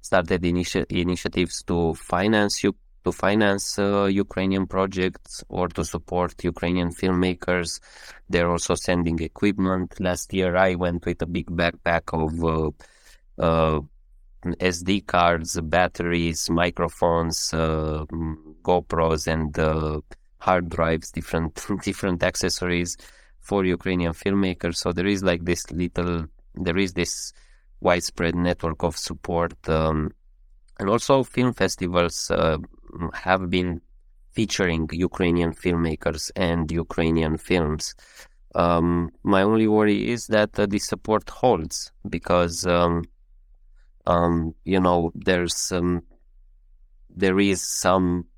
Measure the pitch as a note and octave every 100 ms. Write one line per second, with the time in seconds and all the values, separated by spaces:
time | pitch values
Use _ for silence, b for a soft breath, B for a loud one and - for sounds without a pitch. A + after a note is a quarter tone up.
0 | - F#2+ E2+ F#2 F2 F2 F2 G2 - F2+
1 | F2 F2 - - F2 - - F2 E2+ D#2+
2 | - F2 G2+ A2 G#2 - G#2 G2 _ -
3 | - F2+ F#2+ G#2 G#2 G2 - - G2+ G2+
4 | G2 G2 G2 - F#2+ F#2+ F#2 F#2 F#2+ F#2
5 | F#2 - - - - F#2+ F2+ - F#2+ F2
6 | - F2+ F2 - F2 D#2+ E2+ F2+ F2 F2
7 | F#2+ F2+ F2+ F2 - F2+ E2+ - B B
8 | B B - F2 E2+ E2+ - E2+ - F2+
9 | E2+ E2 D#2+ - G#2 G2+ F#2+ F#2 F2+ -
10 | F#2 F2+ - F#2+ F#2 F2+ F#2+ F2+ F2+ F2
11 | F2 F2 E2 F2 - E2+ E2+ - - E2
12 | - E2 D#2 D#2+ E2 D#2+ D#2 D2 - _
13 | - - _ - E2 E2 D#2+ D#2 D2 -
14 | _ - - - F#2 E2+ F#2 E2 F2 G2
15 | - F2+ F2 E2+ D#2+ - D#2+ E2 F2+ -
16 | E2+ E2+ E2+ D#2+ - E2+ F2 E2+ E2+ -
17 | F2 E2+ E2 D#2+ - D#2+ D#2+ D#2 D2+ D2+
18 | D2+ E2 D#2+ D#2 D#2 D#2 - F2+ E2 E2
19 | E2 D#2+ D#2 D#2+ D#2 D2+ D#2 D#2 D#2 D#2
20 | - - _ _ - F#2 F2 D#2+ E2 E2
21 | - - D#2+ E2+ E2 - - G2 - F#2
22 | G2+ F2 F2 - F#2 - F2+ F2 F2 -
23 | B B B B - G2+ F#2+ E2+ F#2+ F2+
24 | E2+ E2 - G2 G2 F2+ E2+ E2 - F2
25 | F#2 G2+ F#2+ F2 E2+ F2 - E2 F2 -
26 | F2 E2+ D#2+ - - - F2+ E2+ G2 F2
27 | E2+ - - b b b b - F2+ F2
28 | F2 - E2+ E2+ F2 E2+ E2+ D#2 F2 D#2+
29 | - D#2+ - E2+ E2+ - - D#2+ D#2+ D#2
30 | D2+ - - - - - - - G2 A2+
31 | - C3+ B2 - B2 A#2 F#2+ - F2+ F2+
32 | F2 - - F2 E2 D#2 - - - -
33 | E2+ - - F#2 F#2 F2+ F2+ E2+ _ -
34 | - - - - G#2+ - F#2+ D#2+ D#2 D#2+
35 | F2+ - F2+ E2+ E2+ D#2+ F#2 E2+ E2 D#2
36 | - D#2 - - F2+ E2+ D#2+ E2 D#2+ -
37 | E2 E2 D#2+ D#2 - F#2 D#2 D2+ - -
38 | B B B B - - F2 E2+ E2+ E2+
39 | E2+ - - G2 G2 A2 A2 G#2+ G#2+ G2+
40 | G#2+ A#2+ - A2 G#2+ - G2+ G2+ - F#2
41 | - G#2+ - - B2+ G2+ D#2+ - - _
42 | G2+ E2+ - F2+ F2 E2 F2+ F2 F2 E2+
43 | E2 _ _ - _ - - - - -
44 | - F2 E2+ E2+ E2 D#2+ - F#2 F2+ F2
45 | E2 - - F2+ F2 - - F#2 F2 F2
46 | - - _ - - - _ - - -
47 | - - F#2+ F#2 G2+ F#2 - - F#2+ F#2
48 | F2+ F2 E2+